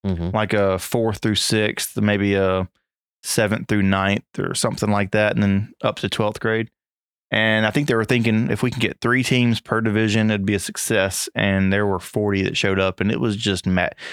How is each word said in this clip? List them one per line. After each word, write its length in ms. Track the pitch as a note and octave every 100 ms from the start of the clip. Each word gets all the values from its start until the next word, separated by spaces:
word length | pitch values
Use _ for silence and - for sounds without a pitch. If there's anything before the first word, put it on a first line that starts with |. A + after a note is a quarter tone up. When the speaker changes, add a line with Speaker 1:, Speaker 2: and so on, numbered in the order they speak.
| G2
Speaker 1:
Mm-hmm. 240 | F2 E2+
Speaker 2:
like 180 | G#2+ G#2+
a 260 | G#2+ G2 F#2
fourth 400 | - A#2+ A2+ G#2
through 160 | A#2
sixth, 640 | G2+ - A2 G#2 - - -
maybe 340 | G#2+ G2+ G2+
a 340 | G2 F#2+ F#2 F#2 _ _ _ _ _
seventh 420 | - - G#2+ G#2+ -
through 140 | G#2
ninth 560 | G2 G2 G2 G2+ - -
or 160 | F2
something 360 | - A#2+ G2 G#2+
like 200 | G2+ G2+
that, 240 | G#2+ G#2+
and 80 | G#2
then 300 | G2+ G2 G#2+ -
up 140 | G#2+ -
to 120 | G2+
twelfth 300 | - G#2+ G#2+
grade. 300 | A2+ A2 A2+ _ _ _ _ _ _
And 360 | G#2+ A2 A2 A2
I 40 |
think 180 | D3 D3
they 60 |
were 100 | A#2 G#2+
thinking, 440 | B2 A#2 A2 A#2
"If 120 | G#2+
we 80 | B2+
can 100 | A#2+
get 200 | A2+ -
three 220 | A#2 B2+
teams 380 | B2+ B2+ A#2+ A2+
per 200 | - A2
division, 480 | A2 G#2 A2 A2 A2
it'd 160 | G#2 G2
be 80 |
a 40 | G2+
success." 680 | - - - A2 F#2+ - -
And 380 | - G2+ G2 F#2+
there 140 | G2 G#2
were 120 | F#2+
forty 420 | - - G#2 G2
that 140 | F#2+ -
showed 220 | G2+ F#2+
up, 200 | F#2+ F#2
and 100 | G2+
it 80 | A#2
was 160 | A#2+ G#2
just 300 | A2 F#2 -
mad-, 280 | F#2 F2 - -